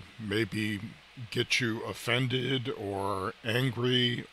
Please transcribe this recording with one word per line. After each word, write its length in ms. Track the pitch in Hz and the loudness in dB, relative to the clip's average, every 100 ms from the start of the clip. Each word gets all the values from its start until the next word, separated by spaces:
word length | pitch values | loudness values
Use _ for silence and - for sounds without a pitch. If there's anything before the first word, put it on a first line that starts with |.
| 95 - | -12 -10
maybe 640 | 107 107 107 104 107 101 110 - - - 113 | 0 2 2 0 -2 -2 -6 -12 -18 -14 -6
get 300 | - 113 - | -2 2 2
you 220 | 120 113 | 2 -2
offended 840 | 110 95 - 120 127 127 123 135 120 | -4 -6 0 2 2 0 0 0 -2
or 640 | - 101 98 98 98 98 - | -4 -2 0 0 0 -2 -4
angry 800 | 120 120 131 113 123 127 123 117 107 | 0 2 2 2 2 4 4 0 -6